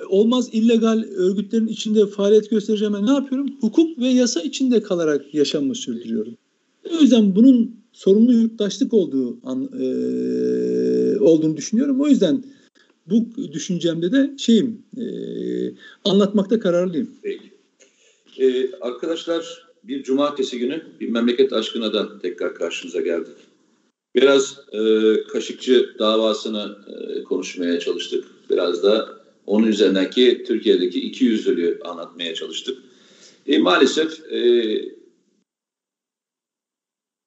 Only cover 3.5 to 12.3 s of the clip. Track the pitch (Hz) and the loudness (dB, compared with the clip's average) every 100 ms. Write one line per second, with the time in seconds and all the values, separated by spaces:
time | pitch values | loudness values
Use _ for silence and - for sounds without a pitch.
3.5 | - 220 330 320 - 254 254 247 339 311 | -4 0 2 0 0 2 2 2 -2 -6
4.5 | - 262 220 - 175 156 139 - 151 139 | -2 0 0 0 -2 0 0 -2 -2 0
5.5 | 156 135 110 123 117 113 113 117 - _ | 0 -2 -4 -8 -10 -6 -6 -6 -12 _
6.5 | _ _ _ - 330 247 233 202 185 269 | _ _ _ -6 2 6 6 4 6 6
7.5 | 247 - - _ _ 190 208 247 226 220 | 6 2 -6 _ _ 2 4 6 4 2
8.5 | - 202 - 277 220 151 131 123 - 131 | -2 -6 -2 0 2 0 -2 -4 -6 -8
9.5 | 131 135 127 131 62 64 64 64 64 62 | -8 -8 -6 -4 -4 -4 -4 -4 -2 -2
10.5 | 62 62 62 64 123 127 131 165 160 156 | -2 -2 -2 0 0 0 2 4 4 2
11.5 | 151 - 220 285 262 294 220 175 | -4 -4 -2 0 0 2 4 2